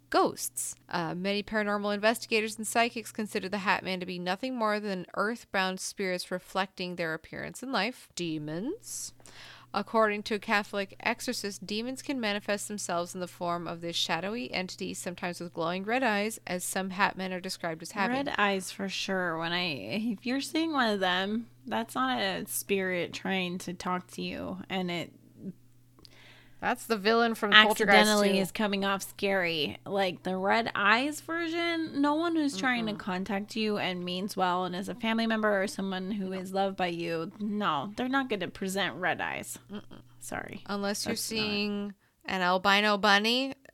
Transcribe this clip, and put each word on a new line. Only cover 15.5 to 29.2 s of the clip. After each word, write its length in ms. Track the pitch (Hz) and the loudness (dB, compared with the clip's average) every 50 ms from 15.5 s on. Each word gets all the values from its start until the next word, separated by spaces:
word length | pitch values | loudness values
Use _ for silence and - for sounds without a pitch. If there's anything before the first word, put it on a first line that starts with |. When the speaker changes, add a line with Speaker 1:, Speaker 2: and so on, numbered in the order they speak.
| - | -4
Speaker 1:
glowing 300 | 165 160 165 180 185 190 | -2 -2 -2 -2 -2 -2
red 180 | 208 233 262 | 0 0 2
eyes, 380 | 262 233 208 202 208 220 226 - - - | 2 2 2 2 0 -2 -4 -6 -6 -6
as 160 | 180 185 - | -6 -4 -4
some 280 | - - 196 190 196 | -2 -2 -2 -2 -2
Hat 260 | 185 185 202 185 - - | 0 2 2 2 2 0
Men 160 | 185 185 185 | -4 -4 -4
are 80 | 180 | -6
described 400 | 180 185 - - - 170 160 160 | -6 -6 -8 -4 -4 -4 -4 -4
as 100 | 170 - | -8 -8
having. 240 | - 202 196 240 247 | -2 0 0 2 2
Speaker 2:
Red 200 | 269 277 285 - - | 0 0 0 2 2
eyes 340 | 208 202 196 190 185 - | 4 4 4 2 -2 -4
for 160 | - - 196 190 | -6 -4 -4 -4
sure. 500 | 185 - - - 190 185 180 175 165 160 | -4 -4 -2 0 0 0 2 0 0 0
When 140 | 165 165 | -2 0
I, 140 | 170 180 180 175 147 123 92 107 139 214 214 247 208 | 0 0 0 0 -2 -4 -4 -4 -4 -2 0 -2 -2
if 120 | - - | -2 -2
you're 140 | 247 254 277 | -2 -2 -2
seeing 320 | 277 - - 311 330 330 | -2 -2 0 0 0 2
one 160 | 302 269 247 220 208 | 2 2 4 4 2
of 80 | 196 | 2
them, 460 | 190 180 180 185 190 202 214 233 226 - - - - | 2 2 2 2 0 0 0 -2 -4 -6 -12 -16 -10
that's 280 | 254 220 220 233 - - | -4 -4 -4 -4 -2 -2
not 280 | 254 262 262 254 240 | -2 0 0 2 2
a 240 | 208 196 180 170 - - | 0 0 0 -2 -4 -6
spirit 640 | - - - - 202 196 190 185 180 175 165 - | -6 -6 -2 0 0 0 2 0 0 0 -2 -2
trying 460 | - - - 190 190 190 180 180 175 185 | -4 -6 -4 -2 0 0 0 -2 -4 -6
to 160 | - - 180 | -6 -8 -8
talk 340 | - - 185 180 180 - - | -6 -4 -2 -2 -2 -4 -6
to 100 | - - | -10 -8
you, 380 | 180 180 - - 175 - 190 185 - - | -6 -6 -6 -6 -6 -6 -8 -8 -8 -6
and 200 | 185 190 185 175 | -4 -2 -2 -2
it 220 | 175 170 - - - - - - - - 110 190 - - - - - - - - - - - - - - - - - - - - - - | -2 -4 -4 -6 -10 -18 -20 -20 -20 -14 -12 -12 -12 -14 -16 -20 -20 -20 -20 -20 -20 -20 -20 -20 -20 -20 -20 -20 -20 -20 -20 -20 -12 -4
Speaker 1:
That's 240 | - 190 240 - - | -2 -2 -2 -2 -2
the 120 | - 226 208 | -2 -2 0
villain 380 | 185 214 226 233 233 233 226 | 2 4 4 6 4 4 2
from 160 | - 226 208 208 | 0 2 8 10
Speaker 2:
accidentally 520 | 214 214 208 214 - 220 202 202 214 214 214 214 208 202 202 | 10 10 10 8 4 6 8 10 10 10 10 8 6 6 6
Speaker 1:
Poltergeist 40 | 196 | 6
two. 80 | 196 | 4
Speaker 2:
is 100 | 190 180 | 2 0
coming 340 | - - 220 202 202 196 196 | 0 0 0 0 2 0 0
off 180 | 196 196 190 - | 0 0 -2 -2
scary. 760 | - - - | -6 -8 -2